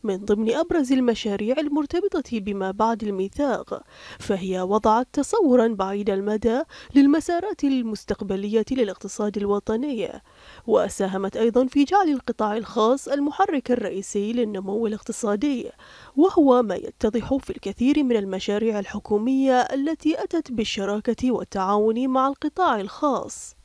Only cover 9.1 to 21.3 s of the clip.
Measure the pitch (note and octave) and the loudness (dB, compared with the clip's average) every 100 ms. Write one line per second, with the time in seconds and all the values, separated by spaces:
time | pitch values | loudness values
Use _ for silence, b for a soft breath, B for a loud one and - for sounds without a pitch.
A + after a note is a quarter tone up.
9.1 | - G#3 G3+ G3+ G3+ - A3+ D4 A#3+ G3 | -4 -4 -2 0 -2 0 -4 -2 -4 -6
10.1 | - B B B B - G#3+ F#3 - F#3+ | -8 B B B B 0 2 2 -2 -4
11.1 | F#3+ G3 - A3+ A#3 B3+ D4 C#4 G4 F4+ | -2 -4 -2 0 2 2 2 4 4 2
12.1 | C4+ - A3+ G#3+ G#3+ G3+ - A3 C4+ - | 0 -4 -4 -2 -4 -4 0 2 2 0
13.1 | C#4+ C#4+ C#4+ G4 D4 - B3 - F#3+ G3 | -2 -2 0 0 0 0 -2 -2 -6 -4
14.1 | G#3 G3+ A#3+ A3 G3 F#3+ G3+ A3+ G#3+ - | -4 -2 -2 -2 -4 -4 -2 -2 -4 -8
15.1 | G#3+ A3 G3+ C#4+ C4 - - B B B | -4 -2 0 0 -2 -6 -16 B B B
16.1 | - F4+ F#4 C#4 B3 A3 F3+ - - A3 | 2 4 6 6 6 4 -4 -8 -2 -2
17.1 | A3+ - C4+ - - F#3+ G3 B3 D4 C4 | 0 -2 -4 -4 -10 -8 0 2 4 4
18.1 | A3+ G3 F#3 - G3+ A3 G#3 G3 G#3 - | 2 0 -4 -2 0 0 -2 -4 -8 -2
19.1 | G#3 A3+ C4+ C4+ B3+ A#3+ C4+ C#4 D#4+ D4+ | 0 2 2 4 4 2 0 -2 0 -2
20.1 | - G4+ E4+ D4 A#3 G#3+ - G3 G#3 A3+ | -2 -2 -4 -2 -4 -4 -2 -2 -2 -2
21.1 | A3+ B3+ | -2 0